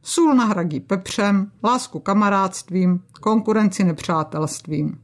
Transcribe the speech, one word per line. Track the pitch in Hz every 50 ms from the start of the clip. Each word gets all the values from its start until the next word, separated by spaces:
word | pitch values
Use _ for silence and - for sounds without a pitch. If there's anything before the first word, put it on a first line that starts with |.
| _
sůl | - - 330 339 311 277
nahradí | 254 233 214 214 185 170 143 156 -
pepřem, | - - 196 190 190 - - - 202 202 202 196 190 208 - _ -
lásku | 220 247 247 247 - - 156
kamarádstvím, | - - 196 208 208 202 202 196 190 185 185 - - - 175 185 185 180 180 180 - _ _ -
konkurenci | - 214 220 226 220 220 214 220 214 202 196 - 196
nepřátelstvím. | 175 165 151 - - 175 160 156 156 - 151 156 151 - - - - 156 147 151 151 - -